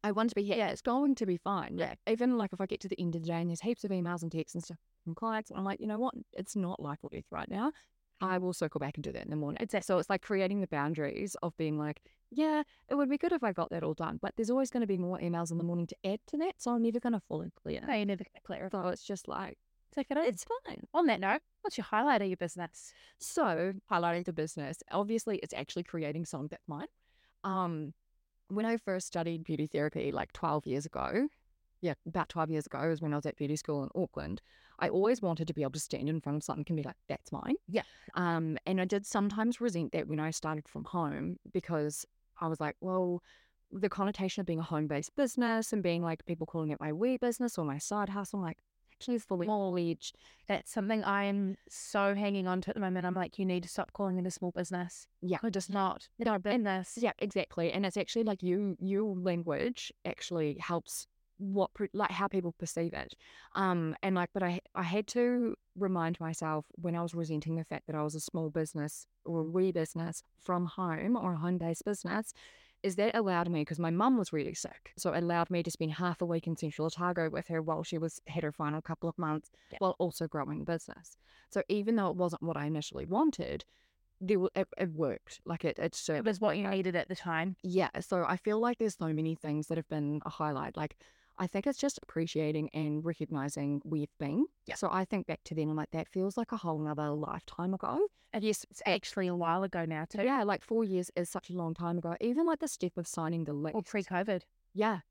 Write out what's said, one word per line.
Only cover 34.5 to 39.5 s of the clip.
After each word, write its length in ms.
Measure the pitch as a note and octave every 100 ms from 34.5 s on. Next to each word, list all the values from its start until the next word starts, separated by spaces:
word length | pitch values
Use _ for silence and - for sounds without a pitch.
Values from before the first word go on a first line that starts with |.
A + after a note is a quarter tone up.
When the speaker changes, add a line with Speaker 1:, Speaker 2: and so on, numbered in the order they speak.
| - - -
Speaker 1:
I 100 | E3+
always 320 | F3+ G3+ B3
wanted 260 | G3 D#3+ E3
to 60 |
be 80 | D3+
able 120 | C#3
to 60 | D3+
stand 300 | - C#3 C#3+
in 100 | D#3+
front 180 | D3 D3
of 60 |
something 220 | - - D3
and 80 | D#3+
be 60 |
like, 140 | C#3+ - _
"That's 240 | C#3+ -
mine." 240 | C#3+ - D4+ -
Speaker 2:
Yeah. 160 | G3 - - - -
Speaker 1:
Um, 420 | F3 E3 D#3+ D#3 -
and 160 | F#3+
I 40 | F#3
did 200 | G3+ G3
sometimes 560 | G#3+ G3+ G#3 A3